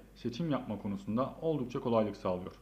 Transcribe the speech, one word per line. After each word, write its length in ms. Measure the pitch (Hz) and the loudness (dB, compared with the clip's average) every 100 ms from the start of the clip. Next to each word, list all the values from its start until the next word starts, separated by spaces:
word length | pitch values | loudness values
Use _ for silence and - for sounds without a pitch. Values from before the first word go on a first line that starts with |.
| - - | -10 -8
seçim 360 | 120 117 170 | -4 -2 0
yapma 280 | 131 - 107 | 0 -2 -4
konusunda 560 | 101 98 - 110 135 - | -4 -4 0 0 0 0
oldukça 380 | 165 151 117 139 | 0 0 0 -2
kolaylık 380 | 127 113 104 101 | 4 4 4 2
sağlıyor. 380 | 98 90 92 - | 0 0 -4 -12